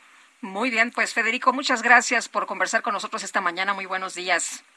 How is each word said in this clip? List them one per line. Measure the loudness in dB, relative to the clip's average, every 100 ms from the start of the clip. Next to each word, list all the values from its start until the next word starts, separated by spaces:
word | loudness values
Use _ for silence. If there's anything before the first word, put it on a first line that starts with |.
| -20 -20 -20 _
Muy | -10 -4 -2
bien, | 0 0
pues | 0 -2
Federico, | 0 0 0 2
muchas | 2 2 0
gracias | 6 6 6 0 -2
por | -4 -4
conversar | -2 0 0
con | -2
nosotros | -4 -4 -8
esta | -4 -2
mañana. | -2 -2 -2 -2
Muy | -4
buenos | -6 -6 -6
días. | 0 0 0 -10 -16